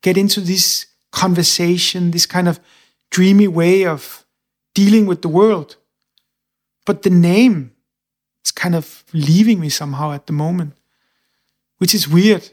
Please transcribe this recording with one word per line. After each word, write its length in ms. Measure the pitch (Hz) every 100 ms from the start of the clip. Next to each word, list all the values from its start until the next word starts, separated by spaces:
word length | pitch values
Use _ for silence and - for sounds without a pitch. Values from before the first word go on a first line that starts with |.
get 160 | - 185
into 240 | 196 208
this 460 | 175 185 - - - _ _
conversation, 1000 | - 185 175 165 - 175 180 180 185 175
this 120 | 170
kind 240 | - 180 180
of 120 | 160 _ _ _ _ _
dreamy 380 | - 185 196 208
way 360 | 165 170 190
of 400 | 185 151 - - _ _ _ _ _
dealing 320 | - 196 220 202
with 160 | 175
the 60 | 175
world. 480 | 160 214 196 147 - _ _ _ _ _ _ _ _ _ _
But 180 | - 208
the 80 | 196
name, 640 | 180 175 190 254 180 123 _ _ _ _ _ _ _
it's 100 | -
kind 220 | - 175
of 300 | 170 151 - _
leaving 460 | 160 143 170 214 208
me 120 | 156
somehow 420 | - 147 135 151
at 140 | 143 -
the 60 |
moment, 420 | 147 156 175 156 139 _ _ _ _ _ _ _ _ _ _
which 160 | 180
is 120 | 214 -
weird. 440 | 165 202 196 -